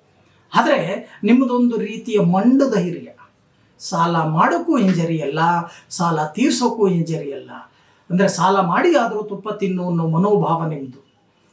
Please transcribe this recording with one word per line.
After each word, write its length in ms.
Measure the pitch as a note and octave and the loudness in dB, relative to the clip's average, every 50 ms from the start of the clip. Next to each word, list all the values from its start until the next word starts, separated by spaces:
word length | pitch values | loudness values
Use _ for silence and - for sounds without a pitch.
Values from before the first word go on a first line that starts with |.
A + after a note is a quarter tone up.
| _ _ _ _ _ _ _ _ _ _ - | _ _ _ _ _ _ _ _ _ _ 0
ಆದ್ರೆ 640 | A3 - E4 C#4 A3+ D#3 E3 G#3 A#3+ - - - - G3+ | 0 2 2 2 0 0 -4 -6 -8 -10 -14 -10 -2 2
ನಿಮ್ಮದೊಂದು 540 | G#3 A#3+ C4 C4+ A#3+ B3 B3 A#3+ A#3+ A3+ | 4 4 4 4 2 2 2 2 2 0
ರೀತಿಯ 420 | G3+ G3 G#3+ A3+ - - A#3+ G#3 G3 | -2 -4 -6 -8 -10 -4 0 0 2
ಮಂಡು 500 | F3 E3+ F3+ F#3+ A3 B3 C4+ C#4 C#4 B3 | 2 2 2 2 4 4 4 4 4 2
ಧೈರ್ಯ, 380 | A3 F#3 F3 F3 D3+ C3+ A#2+ - - - - _ _ _ _ _ _ _ _ _ _ - | 2 0 -2 -2 -6 -8 -12 -16 -20 -20 -20 _ _ _ _ _ _ _ _ _ _ -16
ಸಾಲ 380 | - - F3 E3+ E3+ E3+ E3+ | -10 -6 -2 0 0 0 0
ಮಾಡೋಕ್ಕೂ 600 | E3+ D#3 D#3+ D#3 E3+ G3+ C4+ E4+ E4+ - E4+ D4 | 0 0 0 0 2 2 2 0 0 0 0 2
ಹಿಂಜರಿಯಲ್ಲ, 640 | A#3+ G3 F#3 E3+ E3+ E3 E3+ E3 D#3 - C#3 D3+ D#3+ E3 E3+ F3 E3+ - - - - - - | 2 2 2 2 2 0 -2 -2 -2 -4 -4 -2 0 0 0 0 0 -4 -8 -14 -20 -16 -12
ಸಾಲ 300 | - - F3 E3 D#3+ D3+ D#3 | -6 -2 -2 0 0 -2 -2
ತೀರ್ಸೋಕ್ಕೂ 600 | D3+ - G#3 C4 D#4+ - - A#3+ G#3+ - A#3 G3+ | -4 -2 0 0 2 2 2 0 -2 0 0 2
ಹಿಂಜರಿಯಲ್ಲ. 640 | F#3 F3 E3 D#3 D#3+ D#3 C#3+ C#3+ C#3 C#3 C3 B2+ B2 A#2+ - - - _ _ _ _ _ _ _ - | 2 2 0 0 -2 -4 -6 -6 -8 -10 -12 -14 -16 -18 -20 -20 -20 _ _ _ _ _ _ _ -2
ಅಂದ್ರೆ 180 | E3+ F#3 G3 | 0 2 2
ಸಾಲ 320 | F#3 - - F3 F#3+ G3+ G3+ | 2 2 2 2 2 2 2
ಮಾಡಿ 360 | F3+ E3+ - B3 D#4+ F4 D#4+ | 2 2 2 2 2 2 2
ಆದ್ರೂ 260 | C4 A#3 - G#3+ G#3+ | 2 0 -2 -4 -6
ತುಪ್ಪ 280 | G#3+ - G3 - - G#3+ | -8 -8 -10 -10 -8 -10
ತಿನ್ನು 380 | - - G3 F3+ F#3 F3+ F3+ | -6 -4 -4 -4 -2 -4 -4
ಅನ್ನೋ 200 | F3+ E3+ E3+ E3 | -2 -2 -2 -2
ಮನೋಭಾವ 600 | D#3+ D#3+ E3 G3 G#3+ G#3 F3+ E3 D#3+ D3 D3+ D#3+ | 0 0 0 2 2 2 2 2 0 -2 -2 -4
ನಿಮ್ದು. 380 | D#3 D3+ C#3 C3+ B2 A#2+ - - _ _ _ _ _ _ _ _ _ | -4 -6 -8 -10 -14 -16 -20 -20 _ _ _ _ _ _ _ _ _